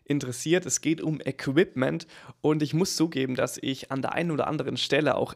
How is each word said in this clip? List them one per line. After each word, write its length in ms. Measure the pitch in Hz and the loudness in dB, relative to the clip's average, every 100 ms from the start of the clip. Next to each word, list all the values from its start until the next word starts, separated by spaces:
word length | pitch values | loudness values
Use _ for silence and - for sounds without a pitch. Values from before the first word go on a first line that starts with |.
| - | -2
interessiert. 580 | 143 127 120 156 180 | -2 -2 -4 2 2
Es 160 | - - | 2 -2
geht 220 | 147 160 | 0 -2
um 180 | 156 156 | -2 -4
Equipment 880 | - - - 135 185 127 135 165 - - - - | -4 -4 0 2 2 2 0 -2 -8 -20 -20 -2
und 220 | 151 156 | 0 2
ich 100 | 147 | 2
muss 240 | 156 190 - | 2 0 2
zugeben, 380 | 160 135 131 | 0 0 -2
dass 240 | 123 127 - | 0 -2 -2
ich 320 | 131 135 - | -6 -6 -6
an 80 | 135 | -4
der 120 | 131 | -4
einen 180 | - 170 | -2 -2
oder 160 | 139 - | 0 0
anderen 320 | 151 131 143 | -2 -2 -2
Stelle 380 | - 156 147 - | 2 4 4 2
auch 180 | - | 0